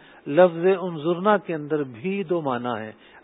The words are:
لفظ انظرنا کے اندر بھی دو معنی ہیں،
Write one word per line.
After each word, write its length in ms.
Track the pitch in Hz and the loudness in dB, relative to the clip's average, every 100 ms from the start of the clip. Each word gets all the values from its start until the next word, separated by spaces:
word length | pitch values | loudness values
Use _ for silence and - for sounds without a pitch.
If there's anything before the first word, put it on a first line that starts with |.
| - - - | -20 -16 0
لفظ 380 | 147 180 165 180 190 | 6 6 6 2 2
انظرنا 560 | 185 160 151 175 202 202 | -2 -4 -2 0 2 2
کے 160 | - | 0
اندر 300 | 160 147 151 | -6 -4 -4
بھی 400 | 135 110 175 196 | -4 -6 -6 -4
دو 180 | 170 175 | -2 -2
معنی 400 | 143 120 123 110 | -2 -4 -4 -6
ہیں، 100 | 107 - - - | -8 -14 -20 -18